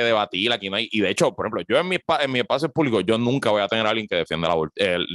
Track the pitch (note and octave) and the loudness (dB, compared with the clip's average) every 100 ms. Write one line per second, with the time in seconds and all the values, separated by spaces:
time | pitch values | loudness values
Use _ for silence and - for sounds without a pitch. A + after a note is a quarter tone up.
0 | A#2 A2 G#2 F#2 A2+ A#2 G2 G2+ A#2 G#2+ | 2 2 0 -2 -2 -2 -2 -4 -2 0
1 | F#2+ G2+ D3 - G2 G#2 F2+ C3 F3+ F3+ | 0 2 0 0 -6 -6 0 0 0 -2
2 | - D3+ C#3 B2+ A2 C3 D#3 D#3+ C#3+ G#2+ | -2 -2 0 0 0 -2 -2 -2 0 2
3 | F#2 A2+ A#2+ C3+ A#2 G#2 G2+ A2+ G#2+ A2+ | 2 2 0 0 2 2 2 0 0 -2
4 | G#2+ F2 D#2+ D#2+ E2+ E2 D#2 - G2 F2 | -2 -2 -2 -2 0 0 0 0 0 0
5 | - | -2